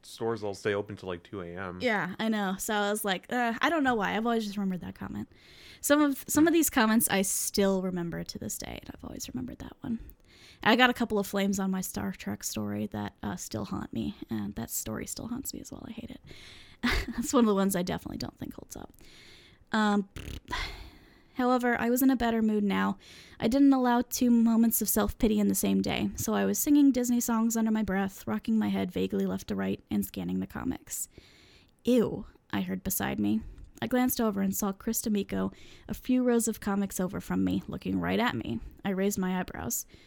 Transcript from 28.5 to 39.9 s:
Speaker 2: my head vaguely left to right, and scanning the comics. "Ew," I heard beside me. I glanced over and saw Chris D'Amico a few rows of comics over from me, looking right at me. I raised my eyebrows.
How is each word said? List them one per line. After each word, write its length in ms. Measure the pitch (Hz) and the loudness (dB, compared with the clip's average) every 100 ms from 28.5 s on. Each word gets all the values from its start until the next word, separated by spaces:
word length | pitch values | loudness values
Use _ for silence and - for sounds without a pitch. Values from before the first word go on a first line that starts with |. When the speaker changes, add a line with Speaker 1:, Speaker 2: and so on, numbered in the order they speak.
| 220 | 2
Speaker 2:
my 100 | 214 | 2
head 220 | 196 185 | 0 -2
vaguely 360 | 185 190 196 196 | -2 -2 0 -2
left 220 | 185 - | -4 -6
to 60 | 196 | -4
right, 280 | 190 196 _ | -2 -4 _
and 140 | 208 202 | -4 -2
scanning 360 | - 175 - | -6 -4 -4
the 60 | 190 | -4
comics. 640 | - - - - - - - - - - - _ _ - | -6 -6 -6 -8 -10 -10 -12 -20 -20 -20 -20 _ _ 2
"Ew," 400 | 247 214 - 220 - _ | 4 4 0 -10 -18 _
I 120 | 202 | -4
heard 200 | 185 190 | -4 -4
beside 380 | 196 - 202 208 | -4 -4 -2 0
me. 220 | 208 220 - - - - | 0 0 -2 -12 -20 -10
I 40 | 226 | -2
glanced 340 | 247 254 - | 2 2 2
over 180 | 220 202 | 0 0
and 160 | 196 190 | -2 -2
saw 160 | 208 | -4
Chris 300 | 190 - 226 | -4 -4 -4
D'Amico 500 | - 208 196 190 190 - - - - | 0 0 0 -2 -4 -6 -16 -20 -10
a 60 | - | -6
few 280 | - 254 | 0 2
rows 260 | 247 233 226 | 4 4 2
of 120 | 220 | -2
comics 380 | - 202 196 - | -2 -2 -2 -2
over 220 | 185 202 | -4 -4
from 240 | - 185 185 | -4 0 0
me, 180 | 190 - | 0 -4
looking 320 | 185 185 190 | -6 -4 -2
right 180 | 175 190 | 0 0
at 160 | 233 - | 0 -2
me. 260 | - 226 - - 196 | -6 -8 -10 -8 -4
I 60 | |
raised 280 | 190 196 202 | 0 0 0
my 200 | 185 185 | -2 -2
eyebrows. 460 | 185 - - - - | -4 -8 -6 -6 -8